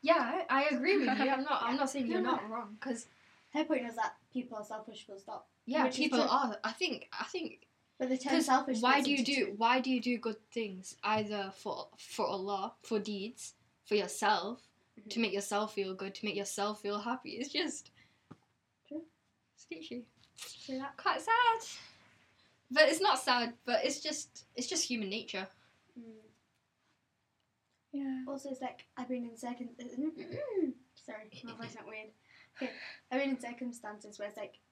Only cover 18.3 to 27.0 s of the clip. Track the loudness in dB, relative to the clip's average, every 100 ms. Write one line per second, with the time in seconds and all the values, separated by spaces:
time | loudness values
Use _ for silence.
18.3 | -20 _ _ _ _ _ -12 -12 _ _
19.3 | _ _ _ -16 -14 -10 -10 -12 _ _
20.3 | -16 -16 -14 -8 -6 -6 -2 0 2 4
21.3 | 6 8 4 0 -12 -16 -20 -20 _ _
22.3 | _ _ _ _ 8 8 8 4 4 4
23.3 | 2 2 -4 0 2 2 -2 -4 -6 -8
24.3 | -16 -14 -8 -4 -2 0 -2 -2 -6 -6
25.3 | -8 -8 -12 _ _ _ -20 -18 -20 -20
26.3 | _ _ _ _ _ _ _